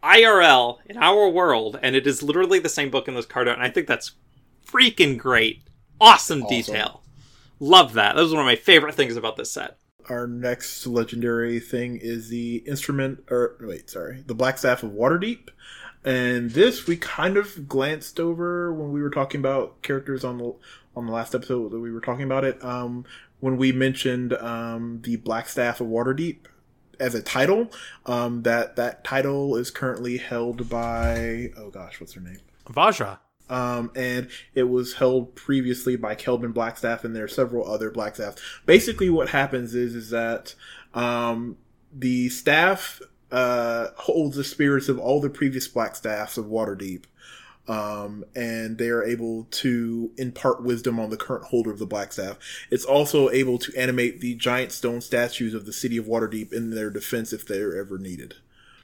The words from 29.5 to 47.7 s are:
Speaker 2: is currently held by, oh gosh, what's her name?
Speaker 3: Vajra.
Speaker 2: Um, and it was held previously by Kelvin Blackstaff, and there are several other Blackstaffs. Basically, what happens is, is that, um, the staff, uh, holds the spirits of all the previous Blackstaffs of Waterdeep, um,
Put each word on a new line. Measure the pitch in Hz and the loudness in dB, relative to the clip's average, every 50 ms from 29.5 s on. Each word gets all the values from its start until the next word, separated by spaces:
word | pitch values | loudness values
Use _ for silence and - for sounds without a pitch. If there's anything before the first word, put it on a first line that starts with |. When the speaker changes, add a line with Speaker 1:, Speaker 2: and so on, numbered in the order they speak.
| 120 | -2
Speaker 2:
is | 117 123 - | -2 -4 -6
currently | - - 135 131 120 110 123 123 123 | -6 -6 -4 -4 -4 -4 -6 -6 -6
held | 123 - - 123 120 117 120 117 120 117 | -6 -6 -6 -4 -4 -4 -4 -4 -6 -6
by, | 117 120 117 117 117 117 117 117 117 117 117 117 113 113 117 123 117 - | -6 -4 -4 -4 -4 -2 -2 -2 0 0 -2 -2 -4 -4 -6 -8 -10 -12
oh | - 107 101 | -16 -18 -18
gosh, | - 98 90 82 - - | -16 -16 -16 -16 -18 -18
what's | 85 - - | -18 -18 -18
her | 92 | -18
name? | 90 87 90 - - _ _ _ - | -18 -18 -18 -20 -20 _ _ _ -20
Speaker 3:
Vajra. | - 113 143 170 220 - - 113 98 98 - _ _ _ _ _ - | -8 0 2 4 4 4 2 -2 -8 -8 -14 _ _ _ _ _ -8
Speaker 2:
Um, | 127 127 123 123 123 120 120 117 - | -6 -4 -4 -4 -4 -6 -6 -8 -8
and | 131 127 127 123 127 123 - - - - _ - | -6 -6 -4 -4 -6 -6 -8 -12 -20 -18 _ -2
it | 131 127 | 0 2
was | 123 123 127 123 123 - | 2 2 0 -2 -4 -2
held | - 135 127 127 127 120 - - | 0 2 2 2 2 0 -4 -10
previously | - - - 139 135 127 123 123 123 - 131 127 | -8 -4 -2 0 0 0 -2 -4 -2 -2 -2 -2
by | 117 113 107 107 | -2 -4 -6 -8
Kelvin | - - 131 123 117 120 117 110 | -6 -4 -2 -2 -2 -2 -4 -4
Blackstaff, | 120 113 117 117 - - 117 117 113 - | -4 -4 -4 -4 -4 -4 -4 -4 -4 -6
and | 117 113 | -8 -8
there | 110 107 | -8 -8
are | |
several | 104 - - 131 120 120 117 110 98 | -6 -2 -2 -2 0 -2 -4 -4 -4
other | 107 104 110 107 | -4 -4 -4 -4
Blackstaffs. | 110 113 107 107 - - 107 101 - - - - - - - | -4 -6 -6 -6 -6 -8 -10 -10 -10 -12 -16 -18 -18 -2 4
Basically, | - 170 - - 240 220 - 196 180 | 6 8 8 6 4 -2 0 0 2
what | 165 160 131 131 | 2 2 0 0
happens | - 143 139 135 135 123 120 113 117 | 0 0 0 0 -2 -4 -6 -4 -4
is, | 123 123 120 117 | -4 -4 -4 -4
is | 120 110 107 | -8 -8 -6
that, | 117 117 117 113 117 113 - - - - - - - - - _ - | -4 -4 -2 -2 -4 -6 -8 -12 -20 -20 -20 -20 -20 -20 -20 _ -6
um, | 117 120 120 120 120 120 117 117 117 120 120 98 - _ _ _ _ _ _ | -4 -2 -2 -2 -2 -2 -2 -2 -4 -6 -8 -12 -14 _ _ _ _ _ _
the | - 135 127 127 127 123 123 123 | -10 -4 -2 -2 0 0 0 -2
staff, | - - - 147 147 156 170 190 196 185 - - - - - - _ _ _ - | -4 -2 0 2 4 4 4 4 2 0 -4 -10 -14 -16 -20 -20 _ _ _ -4
uh, | 123 127 127 123 123 120 120 120 117 117 117 - - | -2 0 0 2 0 0 0 -2 -2 -4 -4 -6 -10
holds | - - - 156 165 151 143 139 | -6 -2 0 0 2 0 0 -2
the | 139 135 | -4 -6
spirits | - - - 147 143 143 135 135 | -6 -2 0 2 2 2 2 2
of | 143 131 | 0 -2
all | 123 98 123 139 147 | 0 0 0 0 0
the | 143 139 | 0 -2
previous | 143 - 151 135 131 131 - | -2 -2 -2 -2 -2 -4 -8
Blackstaffs | - - 120 113 - - - - 110 107 104 107 - - | -6 -4 -4 -4 -4 -6 -8 -8 -6 -6 -6 -6 -8 -8
of | 120 107 | -10 -8
Waterdeep, | 104 110 113 110 104 98 95 101 95 92 87 - _ _ _ - - - - - - - _ _ | -4 -4 -4 -2 -4 -6 -8 -8 -10 -10 -12 -14 _ _ _ -20 -20 -20 -20 -20 -20 -20 _ _
um, | - | -8